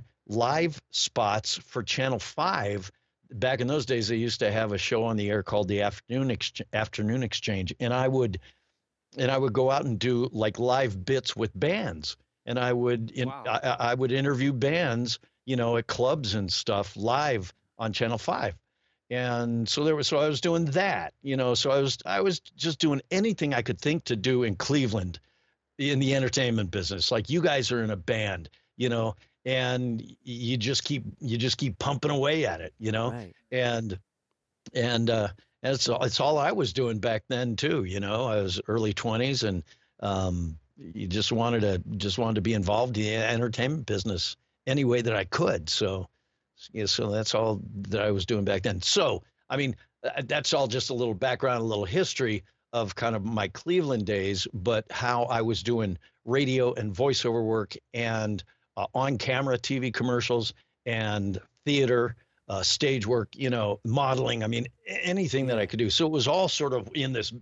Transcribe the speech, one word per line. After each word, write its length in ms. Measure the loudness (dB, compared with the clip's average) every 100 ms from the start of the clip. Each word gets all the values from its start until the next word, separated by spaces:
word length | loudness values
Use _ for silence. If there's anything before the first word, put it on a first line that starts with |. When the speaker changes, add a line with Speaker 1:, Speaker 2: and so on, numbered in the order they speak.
| -4 _ -4
Speaker 1:
live 540 | 0 2 2 0 -2 -8
spots 680 | -2 -2 2 2 2 0 -4
for 260 | -6 -6
Channel 360 | -2 0 0 -2
five. 680 | -4 -2 0 0 0 -4 -6 -14 _ _ _
Back 300 | -2 0 2
in 80 | 0
those 180 | 0 0
days, 220 | 0 0
they 80 | 0
used 240 | 0 0
to 100 | 2
have 220 | 2 2
a 60 | 0
show 260 | 0 0
on 140 | 2 0
the 120 | 0
air 140 | 0
called 240 | 0 0 2
the 140 | 2
Afternoon 500 | 0 -2 -4 -2 0
Exch-, 300 | -2 -4 -8 -4
Afternoon 520 | -2 -2 -2 0 0
Exchange, 520 | -2 -2 -2 -2 -2 -2
and 120 | -2
I 140 | 0 2
would, 320 | 2 0 -2 -10 _ _ _ _ _ _ -2
and 120 | 0
I 80 | 2
would 140 | 2
go 180 | 2 4
out 140 | 2
and 160 | 0 0
do, 300 | 2 2 0
like, 260 | 0 0 2
live 460 | 2 2 2 0
bits 320 | 0 0 0 -2
with 160 | -4 0
bands, 560 | 0 0 -2 -6 -8 -10 _ _ -4
and 120 | 0
I 140 | 2
would 400 | 2 2 2 -2
in-, 160 | -4 -4
Speaker 2:
Wow. 160 | -4 -2
Speaker 1:
I, 140 | 0
I, 280 | 0 0 0
I 20 |
would 200 | 0 0
interview 400 | 0 0 2 0
bands, 680 | 0 2 2 0 0 -2 -6 _ _ -4
you 120 | 0
know, 180 | 2 0
at 120 | 0
clubs 480 | 0 2 2 0 -2
and 140 | -2
stuff 460 | -2 0 0 -2 -4
live 580 | 0 2 2 0 -4 -12 _ -6
on 140 | -4
Channel 260 | -2 -2 -2
five. 380 | -2 -2 -2 -4 _ _ _ _ -6
And 560 | -2 0 0 0 0 0
so 160 | 0
there 120 | 2 2
was, 120 | 2
so 100 | 2
I 120 | 2
was 120 | 2
doing 240 | 2 2 2
that, 480 | 2 2 0 -4 -8
you 160 | -4 0
know, 160 | 2
so 160 | 2 4
I 100 | 4
was, 180 | 2 0 -2
I 160 | 2
was 180 | 2 0
just 400 | -6 -6 -4 0
doing 220 | 2 2 0
anything 420 | 0 2 2 0
I 80 | 0
could 180 | 0 -2
think 260 | 0 -2 0
to 100 | -2
do 280 | 2 2
in 120 | 2 0
Cleveland 640 | 0 2 2 0 -4 -8 -14 _ _ _ _ -4
in 220 | 0 2
the 160 | 4 4
entertainment 560 | 2 2 2 2 0
business. 400 | -2 -4 -2 0
Like, 180 | 0 2
you 120 | 0
guys 300 | 2 2 0
are 120 | 0
in 80 | 0
a 40 | -2
band, 540 | -2 -2 0 -4 -8 -20 _ -4
you 120 | -2
know, 260 | 0 -2 -4 _ _ -4
and 560 | 0 0 0 -2 -4
y-, 140 | -6 -14
you 340 | -14 -6 -2 0
just 280 | 0 -2 -2
keep, 180 | -4 -6 -8
you 180 | -4 0
just 200 | 0 0
keep 200 | -2 -2
pumping 320 | -2 -2 0
away 380 | 0 2 2 0
at 140 | -2
it, 120 | -8 -6
you 120 | -4
know? 200 | -2 -2
Speaker 3:
Right. 220 | -4 -10 -16 _
Speaker 1:
And, 480 | -2 0 0 -2 -8 -12 _ _ _ _ _ -6
and, 360 | -2 2 2 2
uh, 180 | 2 2 -4 _ _
and 140 | -2 0
it's, 120 | 0
it's 320 | 2 0 2
all 200 | 2 4
I 140 | 2
was 200 | 2 0
doing 240 | 0 0 0
back 280 | 0 -2 -2
then 300 | -2 0 0
too, 260 | 0 0
you 160 | -2 -4
know? 260 | -2 -2 0
I 160 | 0
was 180 | 0 -2 -2
early 260 | 0 0
twenties 500 | 0 -2 0 0 0
and, 180 | 0 -2 -6 -14 _ _
um, 580 | -4 0 0 -2 -4 -6 -14 -20
you 300 | -14 -8 -4
just 240 | -2 0
wanted 300 | 0 2 2
to, 160 | 2 0 -2 -4
just 220 | -4 -2
wanted 180 | 0 0
to 60 |
be 120 | 0
involved 440 | 0 2 2 2 0
in 60 |
the 120 | 0 0
entertainment 720 | 0 0 0 0 -2 -2 -2
business 500 | -2 -2 -2 -4 -8 _ _ -2
any 180 | 2
way 180 | 4 2
that 140 | 2 0
I 100 | 0
could. 440 | 0 0 0 -2
So, 380 | -2 0 -2 -6 _ _ _ _ _ -12
yeah, 140 | -4 -2
so 260 | 0 0
that's 240 | 0 0 2
all 240 | 2 0 -4 -8 -4
that 120 | 0
I 100 | 2
was 140 | 0 0
doing 200 | 0 0
back 160 | 0
then. 180 | 0 -2
So, 420 | 0 2 2 0 -6 _ -6
I 80 | -2
mean, 180 | -2 -4 _ _
uh, 180 | -6 -6 -2
that's 280 | -2 2
all 140 | 2 2
just 220 | 0 -2
a 40 |
little 200 | 0 0
background, 460 | 0 0 0 0 0
a 60 | 0
little 200 | -2 0
history 580 | 0 0 0 0 -2 -6 _ _
of 240 | -4 -4 -2
kind 180 | -2
of 120 | -2 -2
my 240 | -2 -2
Cleveland 560 | -4 -2 0 2 0 0
days, 420 | 0 0 -2 -4
but 320 | -4 0 0 -2
how 340 | -4 0 0
I 180 | 0 0
was 220 | 0 0
doing 340 | 0 0 0 -4 -10 _
radio 500 | -2 0 2 2 2
and 220 | 0 -2 0
voiceover 480 | 2 2 2 0
work 320 | 2 0 -2 -8 -10
and, 480 | -4 -2 0 -2 -4 -8 _ _ -6
uh, 100 | -4
on-camera 640 | -2 0 0 0 0 2 0
T 220 | 0 -2
V 120 | -2
commercials 640 | 0 0 0 2 0 -2 -6 _ _ -6
and 540 | -2 -2 0 -2 -4 -8 _ 0
theater, 500 | 4 4 4 2 -2 _ _ -8
uh, 160 | -2
stage 420 | 0 2 2 0 2
work, 240 | 0 0 -4
you 140 | -2
know, 300 | 0 0 -2
modeling, 600 | 0 2 2 2 0 0
I 40 | 0
mean, 200 | -2 -4 -8 -10
a-, 180 | -4 -2
anything 420 | 0 0 0 2
that 120 | 0
I 60 | 0
could 140 | 0
do. 100 | 0
So 160 | 2 2
it 60 |
was 160 | 2 2
all 200 | 2 2
sort 260 | 0 -2
of 160 | -2 -4
in 180 | -4 -2
this, 220 | -2 -4 -8